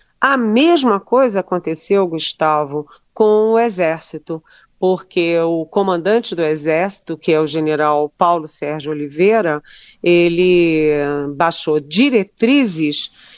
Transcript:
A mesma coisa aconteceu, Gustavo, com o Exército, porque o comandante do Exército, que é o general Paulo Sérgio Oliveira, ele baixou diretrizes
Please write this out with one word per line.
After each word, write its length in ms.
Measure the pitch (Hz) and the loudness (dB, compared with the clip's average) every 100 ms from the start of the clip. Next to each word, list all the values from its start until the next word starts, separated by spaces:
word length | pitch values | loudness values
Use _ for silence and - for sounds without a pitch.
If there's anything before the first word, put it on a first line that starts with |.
| _ - | _ -2
A 160 | 262 277 | 0 0
mesma 640 | 220 220 320 339 254 196 | 2 4 4 4 2 0
coisa 400 | - 247 262 196 | 0 0 2 0
aconteceu, 640 | 180 180 170 160 - 202 185 | -4 -4 -4 -6 -2 0 0
Gustavo, 800 | 160 - - 160 151 147 147 147 - _ | -4 -8 -2 0 0 -2 -6 -10 -18 _
com 400 | - 214 214 220 | 0 2 2 2
o 60 | 226 | 0
Exército, 840 | 233 180 165 160 - 156 - 160 _ _ _ - | 0 -2 -4 -4 -10 -16 -12 -12 _ _ _ -4
porque 600 | 185 185 - - 170 170 | -2 -2 -4 -2 0 0
o 260 | 165 165 | 0 -2
comandante 720 | 156 202 196 175 165 226 233 | -2 -2 0 0 0 0 -2
do 80 | 170 | -4
Exército, 720 | 156 156 151 160 190 190 - 156 | -2 -2 0 0 -2 -6 -12 -6
que 160 | - | 0
é 80 | 156 | 2
o 60 | 156 | 0
general 680 | 156 156 151 151 147 147 - | -2 -2 0 0 0 -2 0
Paulo 280 | 175 175 156 | 0 0 -4
Sérgio 440 | - 147 156 143 | -10 -8 -8 -8
Oliveira, 720 | 151 147 147 190 226 175 151 - - - _ | -8 -8 0 2 2 0 -4 -8 -20 -20 _
ele 880 | 175 175 170 170 180 180 170 160 151 147 143 147 143 | 2 2 2 2 2 4 2 2 2 0 -2 -4 -6
baixou 460 | 139 165 - - 151 | -2 -2 -2 -2 -2
diretrizes 1300 | 143 165 277 240 190 - 226 285 233 160 151 151 - _ - | -2 0 2 0 -2 -2 2 2 0 -2 -4 -4 -10 _ -20